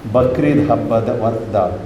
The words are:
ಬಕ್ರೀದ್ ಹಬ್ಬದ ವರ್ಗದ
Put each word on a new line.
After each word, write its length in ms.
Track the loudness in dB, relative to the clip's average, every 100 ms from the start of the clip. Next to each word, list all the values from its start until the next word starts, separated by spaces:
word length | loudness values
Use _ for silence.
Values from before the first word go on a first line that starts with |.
| -2
ಬಕ್ರೀದ್ 580 | 2 2 2 2 2 2
ಹಬ್ಬದ 480 | 0 0 0 0 -2
ವರ್ಗದ 580 | -2 -2 -2 0 0 -2